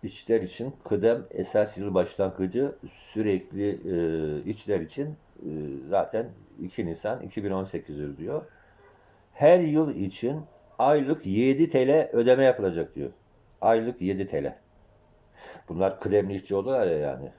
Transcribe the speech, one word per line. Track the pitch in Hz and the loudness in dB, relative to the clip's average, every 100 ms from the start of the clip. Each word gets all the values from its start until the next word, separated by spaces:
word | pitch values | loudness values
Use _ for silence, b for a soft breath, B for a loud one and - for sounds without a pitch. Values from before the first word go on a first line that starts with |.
işçiler | - - - 113 | -12 -12 0 0
için | 92 - 131 - | 0 -8 -10 -10
kıdem | - 101 107 117 - | -4 2 2 2 -4
esas | - 95 107 107 - | -8 -2 0 0 -2
yıl | 101 | -2
başlangıcı | 92 87 - 95 92 95 113 139 - - | 0 0 0 -4 -2 -2 0 -2 -4 -18
sürekli, | - - 107 107 95 - 95 101 | -20 -10 -2 0 0 -2 -4 -4
e, | 98 90 87 82 80 78 76 | -4 -4 0 0 0 -2 -4
işçiler | 78 104 - 95 | -6 -8 -2 -2
için, | 80 - 147 | -2 -6 -8
e, | 151 _ - - 78 76 69 67 | -8 _ -14 -10 -8 -8 -10 -2
zaten | 95 - 110 143 - - - | -2 0 -4 -6 -10 -20 -14
iki | 90 - 90 | -12 -6 -6
Nisan | 82 107 127 | -4 -6 -6
iki | 95 - | -8 -8
bin | 101 | -4
on | 95 | -4
sekizdir | 95 82 - 73 73 69 | -4 -8 -10 -10 -10 -8
diyor. | 87 147 - b b b b b b b b | -8 -8 -10 b b b b b b b b
Her | - 143 180 | 4 8 8
yıl | 165 151 156 110 | 6 2 2 0
için | 98 - 113 151 151 - _ - | -4 -4 -4 -4 -10 -20 _ 0
aylık | 127 151 135 156 98 | 4 4 2 -2 0
yedi | 98 127 139 160 | 2 4 4 4
T | 139 127 | 4 6
L | 156 147 | 4 4
ödeme | 117 117 127 | 2 4 6
yapılacak | 135 123 98 85 78 - | 6 4 0 -2 -6 -6
diyor. | 69 - _ _ _ _ | -10 -12 _ _ _ _
Aylık | 98 113 113 123 | 2 2 0 -4
yedi | 90 95 98 | -4 -2 -4
T | 76 | -4
L. | 71 - _ _ _ _ _ _ _ B B B - | -6 -8 _ _ _ _ _ _ _ B B B -12
Bunlar | 85 95 - | -2 0 0
kıdemli | 104 104 95 | 2 2 2
işçi | 98 - 98 | -6 -2 -2
oldular | 98 131 98 | 0 0 0
ya | 78 | 0
yani. | 73 65 67 | -2 -6 -12